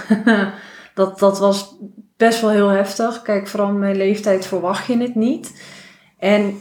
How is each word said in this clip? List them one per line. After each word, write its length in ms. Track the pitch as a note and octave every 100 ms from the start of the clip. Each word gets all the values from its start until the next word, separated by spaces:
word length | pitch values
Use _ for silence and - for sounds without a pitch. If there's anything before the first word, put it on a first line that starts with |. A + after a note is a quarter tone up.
| - G#3+
<laughs> 360 | - F3 - - - - -
Dat, 240 | - F#3+ -
dat 200 | G3 G3
was 380 | G3+ G3 - - G3+ - - -
best 240 | A3+ A3+
wel 100 | G#3+
heel 180 | G#3 G3+
heftig. 540 | G3 G3+ - A#3 A#3
Kijk, 260 | - G3+ G3
vooral 240 | G#3+ G3+
mijn 240 | G3+ G3 G3
leeftijd 500 | G3 G3+ G#3 F#3+ F#3+
verwacht 400 | F#3 F3 G3 -
je 100 | A#3+
het 180 | B3
niet. 380 | A3 A3+ D#4+ - - - - - _ _ -
En 380 | F#3+ G#3 G3+ -